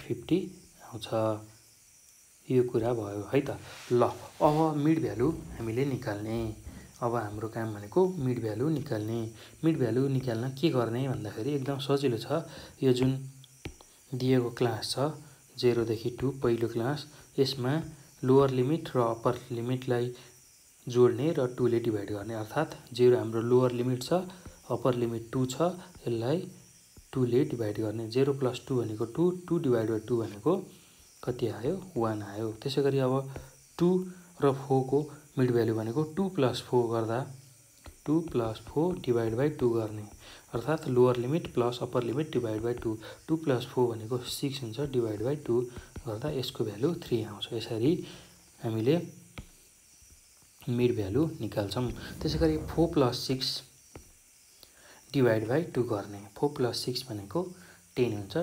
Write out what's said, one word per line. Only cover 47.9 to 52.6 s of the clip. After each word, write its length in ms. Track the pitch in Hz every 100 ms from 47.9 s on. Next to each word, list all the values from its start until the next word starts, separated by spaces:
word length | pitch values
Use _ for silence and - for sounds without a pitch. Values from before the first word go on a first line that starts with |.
| 180 - - - - - -
हामीले 360 | 117 110 117 170 - - - - - - _ _ _ _ - - _ _ _ _
मिड 320 | - 120 123
value 340 | 107 95 117 160 -
निकाल्छौँ। 500 | 107 95 98 127 120 - - -
त्यसै 180 | 156 156
गरी 180 | 160 156